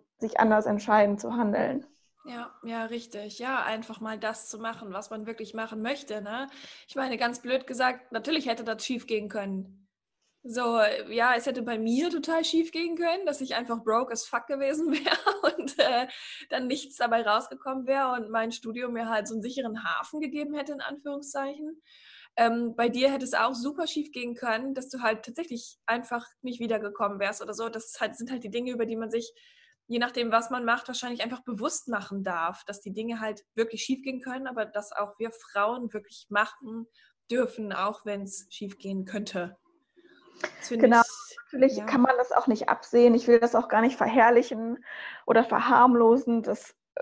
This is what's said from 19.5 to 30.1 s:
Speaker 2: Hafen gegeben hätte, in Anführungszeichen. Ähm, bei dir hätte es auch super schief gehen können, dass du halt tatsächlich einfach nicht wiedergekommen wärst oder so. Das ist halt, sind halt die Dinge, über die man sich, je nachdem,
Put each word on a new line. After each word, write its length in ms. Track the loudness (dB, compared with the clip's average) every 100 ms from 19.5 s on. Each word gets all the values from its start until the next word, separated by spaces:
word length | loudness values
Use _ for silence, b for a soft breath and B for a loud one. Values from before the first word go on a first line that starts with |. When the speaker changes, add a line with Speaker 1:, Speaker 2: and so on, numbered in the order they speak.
| -6 -6 -6
Speaker 2:
Hafen 360 | -6 -6 -6 -6
gegeben 340 | -6 -6 -6
hätte, 180 | -6 -6
in 80 | -8
Anführungszeichen. 1000 | -8 -10 -10 -10 -8 -8 -8 -8 -12 -14 b b b b b 0
Ähm, 380 | 2 2 -2 0
bei 120 | 0
dir 220 | 2 2
hätte 120 | 0
es 100 | -2
auch 200 | 0 0
super 320 | 0 -6 -4 -4
schief 260 | -4 -6
gehen 220 | -8 -8
können, 400 | -6 -4 -2 -4
dass 140 | -6 -8
du 120 | -4
halt 240 | -2 -2
tatsächlich 540 | -6 -10 -8 -8 -12 -12 -4
einfach 400 | -4 -4 -8 -8 _
nicht 180 | -12 -8
wiedergekommen 580 | -4 -2 -4 -4 -4 -2
wärst 240 | -4 -4
oder 120 | -8
so. 140 | -8 -6
Das 180 | -8 -12
ist 140 | -6
halt, 160 | -6 -6
sind 140 | -8
halt 140 | -8
die 60 | -6
Dinge, 220 | -6 -4
über 140 | -4 -4
die 100 | -4
man 140 | -4
sich, 220 | -4 -6 _ b b b b -6
je 120 | -2
nachdem, 320 | -2